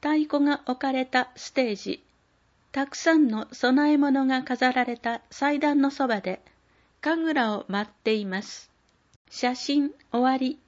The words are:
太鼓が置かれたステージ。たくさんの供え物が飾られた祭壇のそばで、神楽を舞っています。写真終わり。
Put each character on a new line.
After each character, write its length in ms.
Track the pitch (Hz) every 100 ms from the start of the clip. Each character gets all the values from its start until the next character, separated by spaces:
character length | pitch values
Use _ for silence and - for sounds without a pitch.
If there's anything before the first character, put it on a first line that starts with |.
太 240 | 294 311
鼓 160 | 302 294
が 180 | 285 285 -
置 100 | 262
か 140 | 277
れ 160 | 262 254
た 240 | 254 254 -
ス 160 | -
テ 200 | - 254
ー 40 | 202
ジ。 260 | - - _ _ _ _ _ _ _
た 140 | - 277
く 100 | -
さ 180 | 330
ん 140 | 330 285
の 180 | 214 -
供 380 | - 247 262
え 140 | 294 302
物 260 | 285 269
が 180 | 262 262
飾 300 | 254 254 254
ら 120 | 254 247
れ 100 | 240
た 240 | 233 233 _
祭 300 | - 285 294
壇 220 | 302 285
の 80 | 277
そ 180 | 277 269
ば 120 | 214
で、 200 | 190 185 _ _ _ _ _ _
神 320 | - 330 320
楽 240 | 302 233 208
を 60 | -
舞 160 | 196
っ 20 | 214
て 280 | _ -
い 100 | 220
ま 160 | 202 185
す。 300 | 208 - - _ _ _ _ _ _
写 260 | - 247
真 380 | 254 - 285 285 - _
終 120 | 240
わ 140 | 254 262
り。 220 | 262 277